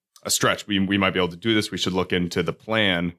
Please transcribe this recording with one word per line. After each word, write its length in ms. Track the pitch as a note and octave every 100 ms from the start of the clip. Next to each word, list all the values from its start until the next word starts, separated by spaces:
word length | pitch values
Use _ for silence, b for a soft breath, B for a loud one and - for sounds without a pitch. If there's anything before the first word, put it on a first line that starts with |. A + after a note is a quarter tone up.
| _ -
a 60 | -
stretch. 380 | - B2+ F#2 -
We, 120 | G2+
we 180 | F#2+ G2+
might 140 | F#2+
be 80 | F2+
able 100 | F2+
to 80 | E2+
do 160 | A2+
this. 180 | A2 G#2
We 60 | F#2
should 160 | F#2+
look 180 | F#2 F2+
into 320 | F#2 F2 -
the 100 | F2
plan." 600 | - - A2 G#2 F2 F2